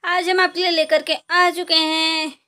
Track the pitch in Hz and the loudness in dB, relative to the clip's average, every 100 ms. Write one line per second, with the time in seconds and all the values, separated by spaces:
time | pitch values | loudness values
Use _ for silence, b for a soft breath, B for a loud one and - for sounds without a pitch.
0 | 359 359 349 370 359 349 359 330 311 311 | -2 -2 0 2 2 0 -2 0 2 0
1 | 311 311 _ 349 359 330 349 320 311 320 | 0 -6 _ 2 2 0 0 0 0 0
2 | 320 320 311 262 | -2 -2 -6 -10